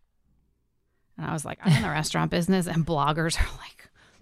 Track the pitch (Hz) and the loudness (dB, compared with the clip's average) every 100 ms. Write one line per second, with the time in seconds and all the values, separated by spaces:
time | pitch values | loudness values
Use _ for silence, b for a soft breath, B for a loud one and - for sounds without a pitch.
0 | _ _ _ _ _ _ _ _ _ _ | _ _ _ _ _ _ _ _ _ _
1 | _ - 156 160 147 - - 139 - 151 | _ -10 -6 -6 -6 -4 2 4 2 -2
2 | 151 165 160 175 170 190 175 170 160 160 | -2 -2 0 0 2 2 2 0 0 2
3 | 143 156 165 - - - - - - b | 2 0 -2 0 0 -2 -18 -20 -20 b
4 | b b | b b